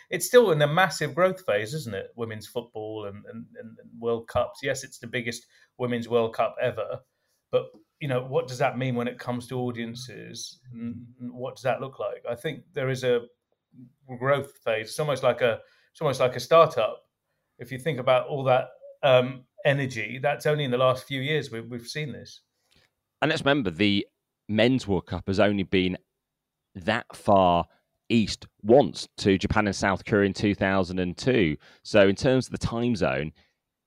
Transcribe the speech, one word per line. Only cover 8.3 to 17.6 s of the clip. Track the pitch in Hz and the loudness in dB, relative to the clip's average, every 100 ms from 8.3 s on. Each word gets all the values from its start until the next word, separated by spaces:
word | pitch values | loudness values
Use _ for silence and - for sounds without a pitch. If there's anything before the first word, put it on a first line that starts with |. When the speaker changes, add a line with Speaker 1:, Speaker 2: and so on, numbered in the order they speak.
| 147 143 | -4 -4
Speaker 1:
does | 123 | -2
that | 135 117 | -2 -2
mean | 131 120 | -4 -4
when | 120 | -4
it | 123 | -8
comes | - 123 117 | -8 -8 -6
to | 131 | -6
audiences? | 123 117 117 117 - 107 113 113 - - 127 | -6 -6 -10 -10 -14 -16 -16 -16 -16 -18 -20
And | 117 117 123 - 127 | -12 -12 -12 -16 -16
what | 123 123 127 - | -14 -10 -12 -6
does | |
that | 131 113 | -4 -4
look | 135 - | -4 -8
like? | 104 - 117 | -8 -8 -8
I | 120 | -8
think | 160 - - | -8 -10 -12
there | 143 131 | -6 -4
is | 127 | -2
a | 123 120 117 _ _ _ _ 120 127 _ 135 123 | 0 0 -2 _ _ _ _ -20 -20 _ -18 -6
growth | 131 139 - - | 0 0 -2 -8
phase. | - 110 110 | -4 -2 -4
It's | - | -6
almost | 147 131 | -2 0
like | 127 117 | 2 2
a, | 123 107 - _ _ | 2 0 -6 _ _
it's | - | -4
almost | 151 131 | -2 2
like | 127 123 | 0 0
a | |
startup. | - 165 156 - 110 - _ _ _ _ _ | 4 6 6 4 -2 -2 _ _ _ _ _
If | - | -20